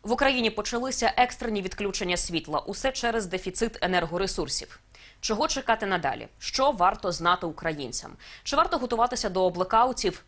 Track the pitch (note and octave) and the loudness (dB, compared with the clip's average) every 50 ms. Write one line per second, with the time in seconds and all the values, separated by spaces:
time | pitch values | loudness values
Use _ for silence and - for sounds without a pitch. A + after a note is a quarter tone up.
0 | - G3+ A#3+ A#3+ C#4+ C4+ C4+ B3+ A3+ A3 G#3+ - G#3 - - A#3 B3 C4 B3+ - | 0 0 2 4 4 2 4 4 0 0 0 -2 -4 -2 -4 -2 -2 -2 -2 0
1 | A#3 A3 - - B3 B3 - - A#3 A#3 G#3+ G3+ F#3 F#3 - - G#3 G3+ F#3 - | 0 0 4 4 2 2 0 -6 -4 -4 -2 -2 -4 -4 -6 -4 -4 -4 -2 -2
2 | G3+ F3+ F3+ F3 - - F3 D#3+ - - D3+ C#3+ - - G3+ - - C4+ C4 - | -2 0 2 2 2 2 0 -2 -4 -2 -4 -4 -2 -2 -6 -2 -2 -2 -2 0
3 | - A#3 A3+ A#3 G#3 F3 F#3 F3+ - F#3+ F3+ - A3+ A#3 - - - F3 F#3 F3 | -2 0 0 0 -2 -2 -4 -4 -6 0 0 0 0 0 -2 -2 -2 2 2 2
4 | E3 D#3+ E3+ F3+ G3 F#3+ - - D#3+ C#3 - - - - - - _ _ - - | 0 0 -2 -2 0 0 0 0 0 0 -2 -2 -2 -6 -18 -20 _ _ -20 -20
5 | - - - _ - - A3 G#3 D4 D#4+ - C#4 B3+ - A3+ A3 A3 G3 F#3+ F3 | -20 -20 -18 _ -4 -2 0 0 0 0 0 -2 2 0 0 2 2 -2 -2 0
6 | D#3 E3 A2+ A#2+ A#2 - _ - - - - - C4 C#4+ C#4 F#3+ F3 F#3 G3+ - | 0 -2 -4 -4 -10 -16 _ -10 -10 -6 0 2 2 2 4 4 4 4 4 2
7 | - F#3+ E3 D3 D#3+ F3 F3+ F3+ - E3+ D3 - - E3 D#3 D3 C#3 A2+ - - | -2 -2 -2 2 2 2 2 2 0 -6 -6 -4 -4 -4 -4 -4 -6 -6 -6 -6
8 | - - - - - - - - _ - C#4 D4 E4 E4+ F4 C#4+ B3 A#3+ A#3+ A3+ | -6 -8 -16 -18 -18 -20 -20 -14 _ -2 2 2 2 2 0 -2 -2 -2 2 2
9 | A#3 B3 B3+ - - G#3 F3+ F#3+ F#3 F#3 E3+ F3 F#3 F#3 - A3 A#3+ C4 B3 - | 2 2 2 -2 -2 0 2 4 2 2 2 0 0 2 4 4 4 4 2 0
10 | - F#3 F3 - - | 0 -2 -2 -2 -12